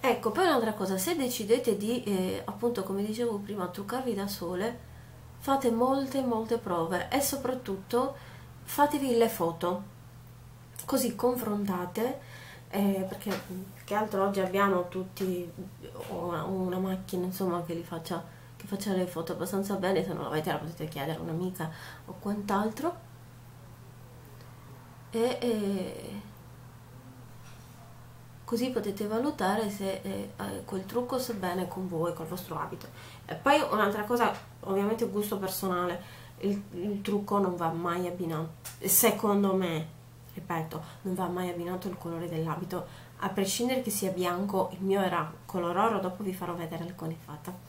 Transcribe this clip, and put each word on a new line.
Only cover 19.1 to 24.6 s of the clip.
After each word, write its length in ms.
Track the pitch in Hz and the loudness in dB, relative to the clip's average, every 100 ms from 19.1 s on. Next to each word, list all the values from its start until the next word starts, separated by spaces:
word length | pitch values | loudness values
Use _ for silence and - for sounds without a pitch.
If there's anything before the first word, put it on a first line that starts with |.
| 165 165 | 0 -2
abbastanza 440 | 180 185 196 196 196 | -2 0 0 0 2
bene. 280 | 185 190 | 4 4
Se 80 | 151 | 2
non 120 | 165 | -2
l'avete, 260 | 143 151 156 | 0 0 0
la 80 | 151 | -2
potete 280 | 151 - 156 | -4 -6 -6
chiedere 300 | 147 143 160 | -4 -4 -4
a 40 | |
un'amica 480 | 165 160 185 185 160 160 - - - | -2 0 -2 -2 -6 -6 -12 -14 -14
o 100 | 190 | -8
quant'altro. 880 | 202 208 202 202 220 220 311 349 - - - - - - - - - - - - - - - - | -4 -2 2 2 2 0 -2 -2 -12 -18 -18 -18 -18 -18 -18 -18 -18 -18 -18 -18 -18 -16 -16 -18